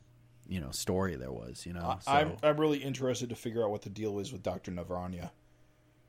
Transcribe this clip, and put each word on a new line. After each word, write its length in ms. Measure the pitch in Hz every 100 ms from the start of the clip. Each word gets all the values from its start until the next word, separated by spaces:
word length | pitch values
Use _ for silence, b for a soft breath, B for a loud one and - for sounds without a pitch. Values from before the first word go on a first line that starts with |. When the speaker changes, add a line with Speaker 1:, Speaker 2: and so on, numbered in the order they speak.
| - - - - -
Speaker 1:
you 120 | 92
know, 100 | 67
story 420 | - - 92 95 69
there 140 | 64
was, 340 | 58 60 64 87
you 60 |
know? 260 | 87 87 - -
Speaker 2:
I, 140 | 143
I'm, 80 | 156 -
Speaker 1:
So 80 | 151
Speaker 2:
I'm 80 | 151
really 200 | 156 143
interested 500 | 135 127 131 113 120
to 80 | 110
figure 260 | 120 110
out 80 | 107
what 120 | 104
the 80 | 104
deal 280 | 98 107 101
is 140 | 98
with 100 | 90
Doctor 300 | 98 90 -
Navarania. 580 | 87 85 90 90 90 85 - _ - - _ _ _